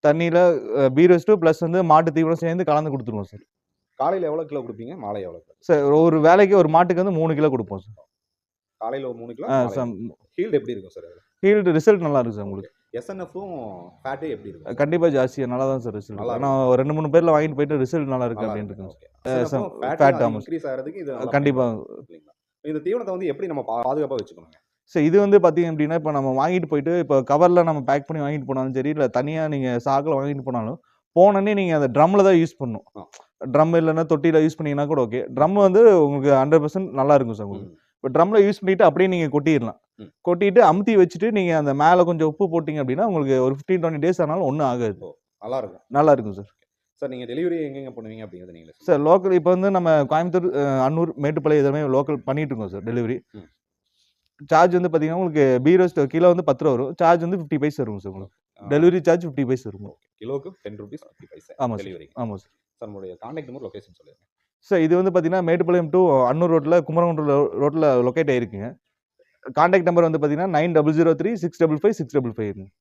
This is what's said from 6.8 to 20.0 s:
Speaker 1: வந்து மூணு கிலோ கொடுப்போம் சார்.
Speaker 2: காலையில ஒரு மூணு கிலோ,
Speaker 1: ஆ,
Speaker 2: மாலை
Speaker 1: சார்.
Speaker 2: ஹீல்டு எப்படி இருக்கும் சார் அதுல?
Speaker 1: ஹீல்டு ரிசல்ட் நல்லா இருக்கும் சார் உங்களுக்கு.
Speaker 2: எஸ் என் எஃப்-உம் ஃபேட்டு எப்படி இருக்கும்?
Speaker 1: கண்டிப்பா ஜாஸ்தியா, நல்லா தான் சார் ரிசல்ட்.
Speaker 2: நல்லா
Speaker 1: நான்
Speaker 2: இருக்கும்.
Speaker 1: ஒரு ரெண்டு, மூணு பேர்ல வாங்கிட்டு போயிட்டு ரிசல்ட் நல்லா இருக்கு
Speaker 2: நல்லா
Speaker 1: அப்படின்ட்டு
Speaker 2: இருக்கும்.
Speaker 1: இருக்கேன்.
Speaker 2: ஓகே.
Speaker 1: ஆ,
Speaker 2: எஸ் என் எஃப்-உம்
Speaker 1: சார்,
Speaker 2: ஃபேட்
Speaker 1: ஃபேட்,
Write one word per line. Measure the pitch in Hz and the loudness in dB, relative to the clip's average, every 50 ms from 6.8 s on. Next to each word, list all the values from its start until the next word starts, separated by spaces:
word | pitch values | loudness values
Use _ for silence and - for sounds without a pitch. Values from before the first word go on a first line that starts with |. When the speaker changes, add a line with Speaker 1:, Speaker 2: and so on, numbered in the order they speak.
| 180 175 180 170 185 | 4 4 2 -2 -2
Speaker 1:
வந்து | 202 185 160 | -2 -2 -2
மூணு | 160 160 160 | -2 -2 0
கிலோ | 139 156 156 | 0 0 0
கொடுப்போம் | 135 123 110 90 98 98 95 | 0 -2 -4 -6 -10 -14 -14
சார். | 104 107 _ - _ _ _ _ _ _ _ _ _ _ _ _ _ _ _ | -16 -20 _ -20 _ _ _ _ _ _ _ _ _ _ _ _ _ _ _
Speaker 2:
காலையில | 110 113 127 139 135 127 | -10 -8 -8 -6 -8 -8
ஒரு | 120 117 | -10 -12
மூணு | 117 120 120 | -14 -16 -14
கிலோ, | 117 156 | -14 -8
Speaker 1:
ஆ, | - 135 | -4 -2
Speaker 2:
மாலை | 135 123 120 | 0 0 -2
Speaker 1:
சார். | 98 139 127 135 110 92 110 117 - _ _ _ | -2 -6 -6 -6 -8 -10 -12 -14 -16 _ _ _
Speaker 2:
ஹீல்டு | _ - 180 220 196 | _ -8 -6 -2 -2
எப்படி | 143 - 110 123 | -4 -2 -4 -10
இருக்கும் | 104 95 92 _ | -10 -12 -18 _
சார் | 95 85 | -20 -20
அதுல? | - - _ _ _ _ _ - | -20 -20 _ _ _ _ _ 0
Speaker 1:
ஹீல்டு | 190 208 214 202 180 165 | 2 2 4 2 2 2
ரிசல்ட் | 160 151 - 208 196 170 | 2 4 4 4 4 2
நல்லா | 156 143 135 | 0 0 0
இருக்கும் | 123 117 110 | 0 0 -4
சார் | 104 104 | -8 -10
உங்களுக்கு. | 98 98 98 95 - _ _ _ _ | -10 -10 -12 -12 -14 _ _ _ _
Speaker 2:
எஸ் | _ 117 123 - | _ -14 -12 -12
என் | 196 190 | -14 -14
எஃப்-உம் | 180 - _ 180 202 196 175 147 123 107 95 90 87 87 _ | -14 -14 _ -14 -14 -12 -12 -12 -12 -14 -14 -16 -20 -20 _
ஃபேட்டு | _ _ 131 135 135 151 160 | _ _ -12 -10 -10 -8 -10
எப்படி | 127 107 - 104 | -10 -10 -12 -16
இருக்கும்? | 90 85 76 - 120 | -18 -16 -12 -14 -4
Speaker 1:
கண்டிப்பா | - 143 147 165 175 165 170 | -4 -2 -2 0 2 2 2
ஜாஸ்தியா, | 143 135 127 127 - - 131 | 2 2 0 0 -2 -6 -6
நல்லா | 123 123 127 135 | -6 -4 -4 -2
தான் | 135 135 131 | -2 -2 -4
சார் | 117 120 101 | -6 -8 -10
ரிசல்ட். | 104 98 _ 107 101 | -10 -12 _ -12 -10
Speaker 2:
நல்லா | 107 120 120 | -8 -6 -6
Speaker 1:
நான் | 123 135 | -4 -2
Speaker 2:
இருக்கும். | 139 135 135 131 127 | -2 0 2 2 4
Speaker 1:
ஒரு | 127 127 | 4 2
ரெண்டு, | 135 143 151 | 2 0 -2
மூணு | 156 156 151 | -4 -4 2
பேர்ல | 139 165 170 170 | 2 2 4 6
வாங்கிட்டு | 156 151 151 156 143 | 4 4 2 0 -2
போயிட்டு | 131 147 143 151 147 | -2 -2 -2 0 -2
ரிசல்ட் | 131 127 165 165 147 135 | -2 -2 -2 -4 -4 -2
நல்லா | 135 127 123 | -4 -4 -4
இருக்கு | 120 113 101 107 | -4 -4 -6 -6
Speaker 2:
நல்லா | 110 107 | -6 -6
Speaker 1:
அப்படின்ட்டு | 104 104 101 101 | -8 -8 -10 -12
Speaker 2:
இருக்கும். | 95 98 95 | -14 -16 -18
Speaker 1:
இருக்கேன். | - _ _ _ _ | -18 _ _ _ _
Speaker 2:
ஓகே. | _ _ 127 | _ _ -4
Speaker 1:
ஆ, | 131 | -2
Speaker 2:
எஸ் | 127 120 117 - | -2 -2 -2 -2
என் | 131 | -4
எஃப்-உம் | 110 90 | -4 -4
Speaker 1:
சார், | - - | -8 -8
Speaker 2:
ஃபேட் | - 127 151 | -6 -6 0
Speaker 1:
ஃபேட், | 160 | 2